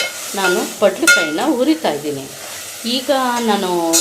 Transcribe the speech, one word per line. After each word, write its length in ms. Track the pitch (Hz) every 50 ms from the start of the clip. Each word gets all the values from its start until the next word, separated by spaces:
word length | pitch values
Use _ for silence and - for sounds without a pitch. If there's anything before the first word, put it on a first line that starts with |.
| 523 - - - - - -
ನಾನು 460 | 196 190 180 185 214 269 - - -
ಪಡ್ಲಕಾಯಿನ 600 | 214 196 190 214 294 - 1077 - - - 151 175 233
ಹುರಿತಾ 460 | 311 285 233 254 302 311 311 - 185
ಇದ್ದೀನಿ. 360 | 147 143 147 151 143 135 135 135 - - - - - - - - - - - 233
ಈಗ 220 | 247 262 262 - 277 262 262 247 240 240
ನಾನು 520 | 233 220 202 196 190 180 180 175 170 165 165 165